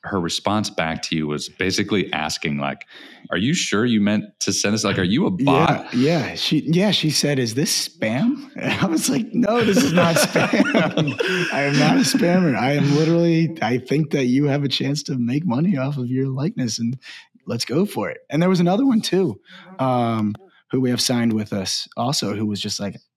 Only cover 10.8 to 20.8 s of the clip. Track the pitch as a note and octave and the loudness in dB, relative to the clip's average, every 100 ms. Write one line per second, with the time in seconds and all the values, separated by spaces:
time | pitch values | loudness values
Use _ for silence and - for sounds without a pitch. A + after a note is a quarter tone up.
10.8 | D#3 E3+ D3 B2 - F#3 E3+ C3+ C#3+ C#3+ | 2 0 -2 -2 -2 -2 -2 -2 0 2
11.8 | G#3 C#3 A#3+ - F3 F3+ F3 A#2 B2+ C#3+ | 4 4 2 2 4 4 2 2 2 2
12.8 | C#3 C#3+ D#3+ E3+ E3+ E3 E3 - G#2+ B2 | 2 4 4 4 4 4 2 -2 -2 -2
13.8 | - C#3 D3+ C#3+ B2+ B2+ D3 C#3+ C#3+ - | 0 0 0 0 2 2 2 2 0 -2
14.8 | C3+ D3 - C3+ A#2 C#3+ F3 A#2+ F3 C#3 | -2 -4 -4 -2 0 -2 0 0 0 0
15.8 | C3+ D3 B2 B2+ C3+ C3 D3+ F#3 A#2+ - | -2 -4 -2 -2 -2 -2 -4 -2 -4 -2
16.8 | A#2 C3 - - - _ - A#2+ - C#3 | -4 -6 -12 -20 -20 _ -8 -8 -2 0
17.8 | G#3 A2 F#2 - _ D3 F3+ F#3+ F3 G3+ | 0 -2 -6 -8 _ 0 2 2 2 2
18.8 | C#4 A3+ - F3+ F3 G2+ _ - - - | 2 2 0 0 0 -4 _ -20 -20 -4
19.8 | C3 B2 A#2 A2+ G#2+ G#2 - _ _ C3 | 0 0 0 0 -2 -4 -14 _ _ -2